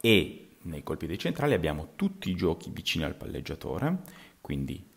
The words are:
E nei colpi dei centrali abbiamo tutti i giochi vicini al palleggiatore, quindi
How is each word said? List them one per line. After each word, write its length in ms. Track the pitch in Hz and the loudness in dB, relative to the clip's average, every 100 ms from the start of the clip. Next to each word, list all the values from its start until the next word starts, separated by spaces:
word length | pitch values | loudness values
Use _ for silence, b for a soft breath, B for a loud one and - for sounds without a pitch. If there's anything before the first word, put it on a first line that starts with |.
E 480 | 113 104 - - - - | 6 6 6 -2 -16 -14
nei 200 | 87 76 | -8 -8
colpi 240 | - 80 80 | -6 -4 -4
dei 120 | 95 | -4
centrali 340 | 170 - 147 | -2 0 2
abbiamo 380 | 101 80 76 73 | 4 2 0 -4
tutti 360 | - 196 - 95 | -2 -2 0 -2
i 40 | |
giochi 360 | 90 90 78 - | 2 2 2 -2
vicini 340 | 82 - 82 | -6 -2 0
al 100 | 76 | 0
palleggiatore, 840 | - - - - - - - 147 185 - B B B | -4 -8 -6 -6 -6 -4 -2 0 0 -4 B B B
quindi 420 | - 71 67 78 - | -6 -2 -2 -6 -12